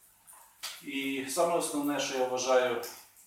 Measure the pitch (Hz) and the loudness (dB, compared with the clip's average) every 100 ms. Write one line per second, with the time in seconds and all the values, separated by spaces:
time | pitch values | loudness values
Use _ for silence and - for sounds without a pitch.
0 | - _ - - - - - - 165 135 | -20 _ -20 -20 -20 -14 -14 -12 -8 -4
1 | 135 135 135 175 170 170 156 147 143 143 | -2 -4 -2 2 2 2 0 -2 0 0
2 | 135 135 127 127 123 127 123 117 117 - | -2 0 0 0 4 4 4 0 -6 -12
3 | - - | -20 -20